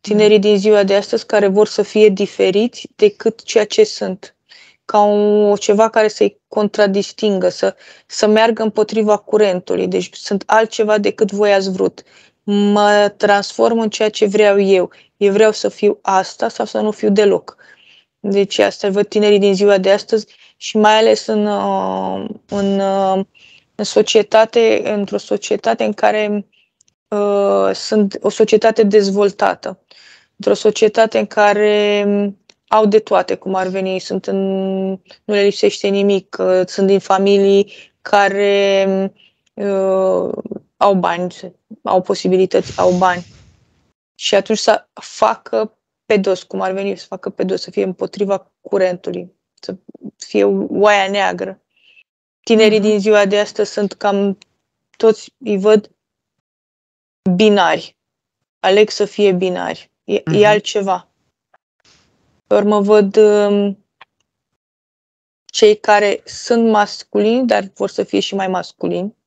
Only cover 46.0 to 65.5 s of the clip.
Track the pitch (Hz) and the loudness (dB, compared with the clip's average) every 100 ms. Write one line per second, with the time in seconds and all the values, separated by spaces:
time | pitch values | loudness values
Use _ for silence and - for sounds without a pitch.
46 | _ 214 190 185 - 190 190 190 196 190 | _ 0 0 -4 -6 -8 -6 -6 -8 -10
47 | - 190 - - 185 185 - 208 190 180 | -12 -12 -12 -6 -4 -4 -6 -6 -6 -6
48 | 190 - 196 196 _ _ - 196 185 180 | -10 -6 -4 -4 _ _ -6 -2 -2 -4
49 | - 180 180 _ _ _ - 190 - - | -10 -10 -12 _ _ _ -16 -16 -18 -20
50 | - _ - 214 202 196 - - 208 202 | -20 _ -6 0 2 0 -4 0 2 2
51 | 190 202 190 180 190 190 _ _ _ _ | -2 -2 -4 -4 -10 -12 _ _ _ _
52 | _ _ _ _ - 220 220 214 208 208 | _ _ _ _ -2 2 4 2 0 0
53 | 202 208 202 208 208 - 208 - 202 - | 2 2 2 0 -4 -4 -6 -4 -6 -4
54 | 208 202 202 190 _ _ _ _ _ _ | -4 -2 -4 -6 _ _ _ _ _ _
55 | 220 220 - _ 233 202 202 214 - _ | 0 0 -6 _ -6 0 2 2 0 _
56 | _ _ _ _ _ _ _ _ _ _ | _ _ _ _ _ _ _ _ _ _
57 | _ _ - 180 214 202 170 160 - _ | _ _ -2 2 4 4 2 0 -6 _
58 | _ _ _ _ _ _ 92 139 214 - | _ _ _ _ _ _ 0 2 2 0
59 | 202 - 202 180 185 180 175 165 - _ | -6 0 0 0 -4 -4 -8 -10 -16 _
60 | - 208 - 180 208 208 208 214 196 180 | -6 -6 -2 2 4 2 -2 -6 -4 -6
61 | _ _ _ _ _ _ _ _ _ _ | _ _ _ _ _ _ _ _ _ _
62 | _ _ _ _ _ 208 208 208 202 214 | _ _ _ _ _ 0 2 0 4 4
63 | 202 208 214 208 208 202 202 196 _ _ | 4 4 4 4 0 0 -2 -6 _ _
64 | - _ _ _ _ _ _ _ _ _ | -20 _ _ _ _ _ _ _ _ _
65 | _ _ _ _ _ | _ _ _ _ _